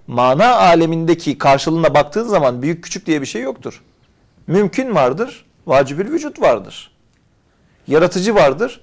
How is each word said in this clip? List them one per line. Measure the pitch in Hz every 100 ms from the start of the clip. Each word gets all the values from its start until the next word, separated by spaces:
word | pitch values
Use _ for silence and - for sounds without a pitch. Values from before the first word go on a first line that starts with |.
| -
mana | 120 127 139 233 233
alemindeki | 190 170 165 165 165 165 - 135
karşılığına | 143 139 - 165 156
baktığın | 147 147 208 233
zaman | 196 139 123
büyük | 139 170
küçük | - 196 -
diye | 151
bir | 131
şey | 214
yoktur. | 262 254 127 - _ _ _ _ _ _ -
Mümkün | 175 208 - 262
vardır, | 180 127 151 254 - _ _ -
vacibül | 135 135 143 208
vücut | 320 294 -
vardır. | 185 113 92 - - _ _ _ _ _ _ _ _ _ -
Yaratıcı | 143 175 180 196
vardır, | 208 147 135 247 -